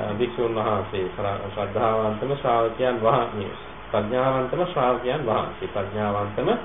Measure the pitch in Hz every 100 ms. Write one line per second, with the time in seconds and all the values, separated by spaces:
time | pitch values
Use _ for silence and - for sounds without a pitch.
0 | 107 104 120 - 113 110 110 101 92 98
1 | 92 - 101 101 98 104 98 107 110 110
2 | 110 104 131 139 131 117 113 110 127 120
3 | 110 131 117 107 95 - - - - 104
4 | 104 127 131 131 127 160 175 151 123 120
5 | 123 151 117 110 82 - 92 104 98 107
6 | 104 101 104 123 156 233